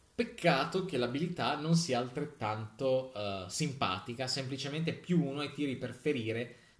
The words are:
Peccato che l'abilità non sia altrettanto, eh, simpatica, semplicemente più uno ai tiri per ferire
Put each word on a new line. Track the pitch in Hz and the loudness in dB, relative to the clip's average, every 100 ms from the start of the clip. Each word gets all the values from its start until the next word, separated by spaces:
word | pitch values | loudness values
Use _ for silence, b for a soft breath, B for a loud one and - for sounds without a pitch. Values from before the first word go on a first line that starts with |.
| _ | _
Peccato | - 240 - 170 135 160 190 170 | -4 -4 2 4 4 2 0 0
che | 135 | 0
l'abilità | 120 139 170 - 120 147 | 0 0 -2 0 0 0
non | 156 165 | 4 4
sia | 147 123 | 4 0
altrettanto, | 123 147 143 - 107 110 110 - 135 131 131 | 0 -4 -6 -4 -2 -2 -6 -2 2 2 2
eh, | 104 104 95 92 | -4 -4 -4 -4
simpatica, | - 160 127 98 95 - 120 127 | -2 -2 0 0 0 -4 -4 -2
semplicemente | 139 131 135 139 156 165 | -2 -2 -4 -4 -2 -2
più | - - 175 | -2 2 4
uno | 139 143 | 4 0
ai | 143 | -4
tiri | 143 143 123 | -2 -2 -2
per | 120 | -6
ferire | - 151 131 110 113 120 B B | -2 0 0 0 -2 -4 B B